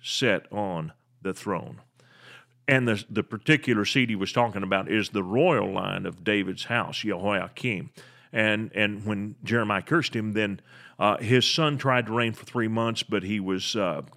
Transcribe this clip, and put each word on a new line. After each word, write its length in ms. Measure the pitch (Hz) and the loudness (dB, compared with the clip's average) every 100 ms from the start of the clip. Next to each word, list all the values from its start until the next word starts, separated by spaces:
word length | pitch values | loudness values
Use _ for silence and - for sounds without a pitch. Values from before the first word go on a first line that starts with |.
sit 440 | - - 123 95 - | -6 0 2 0 -2
on 420 | 101 101 85 78 - _ _ | -6 -4 -4 -6 -10 _ _
the 120 | 95 | -8
throne." 480 | 90 104 87 67 - - _ _ - - - _ _ - | -6 -4 -4 -6 -14 -20 _ _ -20 -20 -20 _ _ 2
And 220 | 131 120 | 4 4
the, 160 | 101 - | 0 -2
the 140 | 107 | -4
particular 640 | - 107 - 151 - 110 | -2 -4 2 2 4 2
seed 240 | 101 139 120 | 2 2 2
he 80 | 104 | 0
was 160 | 95 | 0
talking 320 | 123 117 98 | 2 0 0
about 260 | 98 98 95 | 0 0 2
is 200 | 107 98 | 0 0
the 120 | 104 | -2
royal 500 | 90 117 175 131 95 | 0 2 4 4 0
line 320 | 95 95 95 | -2 -4 -4
of 200 | 95 87 | -6 -6
David's 400 | 87 104 95 95 | 0 0 0 -4
house, 340 | - 117 95 - | -2 -2 -2 -6
Jehoiakim. 920 | 107 90 101 98 87 - 127 98 - - - - - | -4 -2 0 -2 -4 -6 -4 -4 -8 -16 -20 -20 -8
And, 400 | 113 110 107 110 | 0 2 2 -2
and 320 | 101 104 104 107 | 0 0 0 -4
when 300 | 101 104 - | -4 -4 -8
Jeremiah 380 | - 117 107 101 | -2 0 2 0
cursed 340 | - - 135 | 0 0 0
him, 180 | 117 107 | -2 -2
then, 280 | 104 104 98 - - - - | 0 0 -2 -10 -20 -16 0
uh, 180 | 101 - | 2 2
his 340 | 110 127 120 | 4 4 4
son 280 | - 156 143 | 2 0 0
tried 280 | 135 127 110 | 2 2 2
to 60 | |
reign 220 | 117 117 | 0 0
for 100 | 107 | -2
three 240 | - 123 113 | -6 -2 0
months, 340 | 113 113 107 | 2 0 -2
but 200 | - 104 | -2 -2
he 180 | 92 107 | 0 -2
was, 340 | 95 95 - | 0 -2 -2
uh, 280 | 113 92 73 - | -2 0 -2 -8